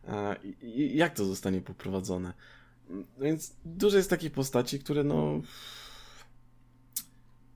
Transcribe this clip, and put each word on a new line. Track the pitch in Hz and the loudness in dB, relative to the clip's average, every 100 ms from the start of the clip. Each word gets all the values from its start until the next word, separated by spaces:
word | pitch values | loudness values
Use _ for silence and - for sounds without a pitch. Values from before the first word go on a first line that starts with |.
| - | -8
a, | 104 104 95 98 - | -4 -2 -4 -8 -12
i, | 120 117 | -6 -2
i | 147 147 | 2 2
jak | 170 135 | 2 2
to | 95 | 0
zostanie | 95 98 95 | 0 0 -2
poprowadzone. | - - 92 95 95 90 92 - - - - - - 95 - - | -4 -8 -4 -2 0 -2 -4 -10 -18 -20 -20 -20 -12 -12 -12 -2
Więc | 143 156 - - 165 | 0 0 -4 -14 -12
dużo | 175 202 202 | 2 6 6
jest | 190 | 6
takich | 170 160 | 2 0
postaci, | 139 135 120 127 139 | -2 2 2 2 -2
które, | - 147 | 0 2
no, | 143 156 151 151 - - - - - - - - - - - - - - - - - - - - - | 4 4 2 0 -4 -12 -16 -16 -16 -18 -18 -20 -20 -20 -20 -20 -20 -20 -12 -10 -10 -14 -20 -20 -20